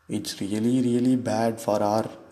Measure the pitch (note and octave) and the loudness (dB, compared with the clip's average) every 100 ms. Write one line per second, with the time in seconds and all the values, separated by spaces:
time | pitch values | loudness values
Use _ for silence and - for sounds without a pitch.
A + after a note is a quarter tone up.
0 | - G#2 - - G2 G#2+ A#2 C3 A#2+ A#2+ | -8 -8 -6 -8 -6 -2 0 2 2 2
1 | B2+ B2+ - A2 A#2 A2+ - G#2 G#2 A2 | 2 2 0 0 0 -2 0 2 2 2
2 | A2+ - - | 0 -8 -14